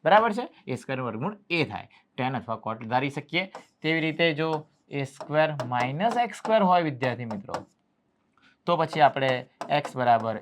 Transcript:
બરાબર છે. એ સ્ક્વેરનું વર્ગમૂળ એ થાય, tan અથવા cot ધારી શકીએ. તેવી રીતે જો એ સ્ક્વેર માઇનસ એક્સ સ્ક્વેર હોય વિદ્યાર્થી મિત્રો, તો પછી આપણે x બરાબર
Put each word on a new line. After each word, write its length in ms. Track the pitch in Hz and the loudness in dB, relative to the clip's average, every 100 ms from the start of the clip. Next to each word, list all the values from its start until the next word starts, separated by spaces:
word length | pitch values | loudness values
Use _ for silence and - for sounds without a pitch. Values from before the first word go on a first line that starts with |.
બરાબર 260 | 156 202 226 214 | 6 6 6 -2
છે. 60 | 240 - - | -6 -12 -8
એ 60 | 123 | -8
સ્ક્વેરનું 260 | - 131 123 | -6 -6 -4
વર્ગમૂળ 300 | 110 160 214 _ 170 | -4 -8 -8 _ -2
એ 20 | 143 | 0
થાય, 180 | 98 - _ _ - | -4 -14 _ _ -6
tan 180 | 127 131 | -4 -4
અથવા 180 | 101 113 110 | -6 -8 -6
cot 180 | 113 113 | -8 -2
ધારી 220 | 123 139 143 | 0 0 -6
શકીએ. 280 | 143 170 190 - - _ | -4 -4 -4 -12 -20 _
તેવી 220 | 160 160 156 | -2 0 0
રીતે 200 | 156 170 147 | 2 0 2
જો 100 | 160 156 156 _ _ 143 | -2 -2 -6 _ _ -8
એ 80 | 135 | -8
સ્ક્વેર 340 | - - 151 156 147 123 | -10 -2 2 2 0 -4
માઇનસ 480 | 123 123 143 226 233 | -2 -2 -2 -2 0
એક્સ 180 | 240 - | -4 -6
સ્ક્વેર 180 | - 220 190 | 0 2 4
હોય 160 | 180 160 | 4 2
વિદ્યાર્થી 400 | 127 127 120 120 | -2 -4 -4 -8
મિત્રો, 300 | 104 - - 98 _ _ _ _ _ _ _ _ _ - | -10 -8 -10 -12 _ _ _ _ _ _ _ _ _ 0
તો 100 | 170 | 0
પછી 240 | 156 156 143 | 0 6 6
આપણે 240 | 139 135 127 123 _ - 147 | 6 0 0 -4 _ -2 -2
x 160 | - 131 | -2 0
બરાબર 340 | 120 117 113 107 | 4 4 2 -6